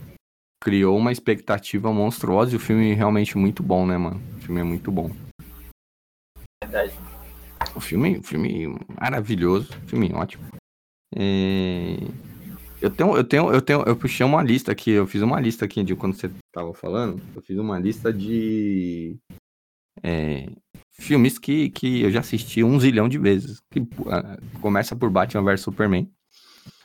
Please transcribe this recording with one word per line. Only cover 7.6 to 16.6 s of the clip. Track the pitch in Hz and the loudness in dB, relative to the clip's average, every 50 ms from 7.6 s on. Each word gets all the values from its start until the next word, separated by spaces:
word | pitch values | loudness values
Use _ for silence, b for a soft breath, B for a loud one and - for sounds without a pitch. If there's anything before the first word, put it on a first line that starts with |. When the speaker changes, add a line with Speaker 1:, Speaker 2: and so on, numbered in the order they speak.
| - - - | -8 -6 -6
Speaker 1:
O | - | -10
filme, | - - - 98 135 180 196 - | -6 0 2 2 4 2 2 0
o | - | -4
filme | - - 78 80 - - - 82 73 - - - - - - | -6 -4 -2 -2 -2 -2 -4 -4 -6 -8 -10 -12 -14 -8 -4
maravilhoso, | - 127 135 127 104 107 113 90 85 87 92 101 127 - - - - | -4 -2 -2 -2 -2 -2 0 2 4 4 4 2 0 -4 -12 -16 -10
o | - | -4
filme | 120 120 107 87 - | 0 0 0 2 0
ótimo. | 82 85 - - - - - - - _ _ _ _ _ _ _ _ _ _ - | -4 -6 -6 -8 -16 -16 -16 -16 -18 _ _ _ _ _ _ _ _ _ _ -6
É, | - 98 98 98 95 95 95 98 95 92 92 90 87 87 87 87 - - - - - - - - - - - - - - - - - | -2 -2 0 2 2 2 2 0 0 0 -2 -4 -4 -4 -6 -6 -6 -8 -10 -10 -12 -16 -16 -18 -18 -16 -16 -16 -16 -18 -18 -8 -2
eu | - 101 | -2 -2
tenho, | 196 - 160 202 156 | 2 2 2 4 4
eu | 123 120 | 4 4
tenho, | 117 - 143 151 - 123 | 4 4 2 4 4 4
eu | 131 | 2
tenho, | 131 - 147 147 - | 4 4 2 2 4
eu | - 117 | 2 0
puxei | - - - - - 123 | 0 -2 -4 0 2 2
uma | 135 147 160 165 | 4 4 4 4
lista | 120 117 127 - - | 4 2 2 2 -2
aqui, | 107 - - 113 | -4 -2 2 4
eu | 107 101 98 | 4 4 4
fiz | 95 - 101 | 2 0 0
uma | 104 117 139 160 | 2 2 2 2
lista | 131 113 113 - 110 | 0 0 0 -2 -6
aqui | 98 - 110 98 | -4 -2 -2 0
de | 90 92 | 0 -2
quando | - - 95 95 | -2 -2 -4 -4
você | - - 90 92 92 - _ _ | -4 -8 -10 -10 -12 -20 _ _
tava | 87 | -10